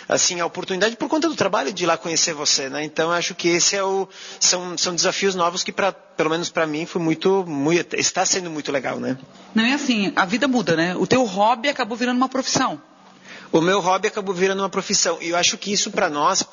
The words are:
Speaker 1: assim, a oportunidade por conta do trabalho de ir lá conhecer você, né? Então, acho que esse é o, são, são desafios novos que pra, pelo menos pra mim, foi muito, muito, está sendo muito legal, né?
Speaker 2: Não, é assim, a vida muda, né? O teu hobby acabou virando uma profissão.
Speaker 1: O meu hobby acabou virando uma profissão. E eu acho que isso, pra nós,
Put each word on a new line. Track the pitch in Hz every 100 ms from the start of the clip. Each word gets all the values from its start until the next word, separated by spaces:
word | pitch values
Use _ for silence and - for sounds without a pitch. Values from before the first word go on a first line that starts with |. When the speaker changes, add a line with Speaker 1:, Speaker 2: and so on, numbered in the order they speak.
| -
Speaker 1:
assim, | - - 175
a | 170
oportunidade | 180 170 185 214 233
por | 285
conta | 320 330
do | 254
trabalho | 196 208 277
de | 180
ir | 170
lá | 165
conhecer | 175 156 -
você, | 147 151 - 135
né? | 143
Então, | 151 156 160
acho | 175 170
que | 180 170
esse | 170 - 196
é |
o, | 196 190 185 - - -
são, | - 180 180 165
são | 180
desafios | 170 175 - 196
novos | 185 170 180
que | -
pra, | - 190
pelo | - - - 156
menos | 165 170
pra | - 160
mim, | 151 170
foi | 190
muito, | 160 160 185 196 175
muito, | 143 143 170 - -
está | 139 180 190
sendo | 196 175
muito | 151 143
legal, | 139 131 131
né? | 123 131 - - -
Speaker 2:
Não, | 220
é | 226
assim, | 285 285 226 180 -
a | 185
vida | 220 277
muda, | 247 170 160
né? | 170 180
O | 190
teu | 254
hobby | 240 185 214 240 277
acabou | 277 220 233
virando | 247 247
uma | 262
profissão. | 269 - - 247 156 - - - - - - -
Speaker 1:
O | 165
meu | 170 202
hobby | 175 185 208
acabou | 214 196
virando | 175 190 196
uma | 196
profissão. | 202 175 202 185 165
E | 165
eu | 170
acho | 175 226
que | 190
isso, | 208 220
pra | 202 185
nós, | 147 160 190 -